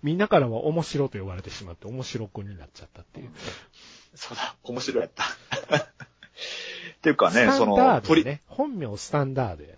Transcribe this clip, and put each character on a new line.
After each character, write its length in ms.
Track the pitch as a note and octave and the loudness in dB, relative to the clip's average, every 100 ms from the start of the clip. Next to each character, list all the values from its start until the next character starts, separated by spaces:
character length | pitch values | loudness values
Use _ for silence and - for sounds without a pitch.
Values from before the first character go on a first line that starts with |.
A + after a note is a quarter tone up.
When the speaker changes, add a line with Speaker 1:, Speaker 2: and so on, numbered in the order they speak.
Speaker 1:
み 120 | C#3+ | -2
ん 40 | E3+ | 0
な 100 | G#3 | 4
か 100 | F3+ | 4
ら 100 | C3 | 4
は 160 | A#2 | 0
面 180 | C#3+ E3 | 0 -2
白 260 | D#3 D3+ C#3 | -2 -2 -2
と 100 | G#2 | -4
呼 60 | |
ば 100 | F#2+ | -10
れ 80 | F2+ | -10
て 60 | - | -12
し 160 | - | -14
ま 80 | F#2 | -14
っ 40 | E2 | -14
て、 100 | F#2 | -12
面 160 | B2+ | -10
白 260 | B2 A#2+ G#2+ | -8 -8 -8
く 140 | - | -10
に 160 | G2+ F#2+ | -12 -14
な 80 | - | -18
っ 20 | |
ち 80 | - | -20
ゃ 20 | |
っ 40 | - | -20
た 100 | - | -20
っ 20 | - | -20
て 140 | - | -18
い 40 | |
う。 60 | - D#2 - - - _ - - _ | -18 -14 -14 -14 -18 _ -20 -20 _
Speaker 2:
そ 200 | - - | -18 -14
う 20 | A#2+ | -8
だ、 180 | G#2 - | -10 -10
面 160 | - B2 | -10 -8
白 180 | B2 B2 | -2 -2
い 40 | |
や 60 | F2+ | -2
っ 20 | |
た。 100 | - | -4
<laughs> 540 | - - - - - D3 | -6 -6 -8 -10 0 0
っ 80 | - _ - _ - - - - - - - - | -2 _ -20 _ -20 -16 -12 -12 -12 -14 -14 -4
て 80 | D#3+ | 0
い 40 | |
う 40 | C#3+ | 4
か 140 | F#2 | 4
ね、 20 | |
Speaker 1:
ス 40 | F#2 | 6
タ 60 | |
ン 40 | - | 6
ダ 80 | |
ー 40 | C4+ | 6
ド 60 | - | 4
ね。 100 | G2+ B3+ | 6 6
Speaker 2:
そ 40 | |
の、 60 | E3+ | 4
プ 140 | - D#3+ | 4 4
リ 220 | - D3 _ | 4 -4 _
Speaker 1:
本 280 | - D4 A#3 | -4 -4 -2
名 200 | C3+ G2+ | -6 -8
ス 120 | - | -2
タ 140 | D3 | 0
ン 80 | C3+ | 0
ダ 220 | C3+ A#2+ | 0 -2
ー 20 | D#2+ | -4
ド 80 | |
や 60 | D2+ | -14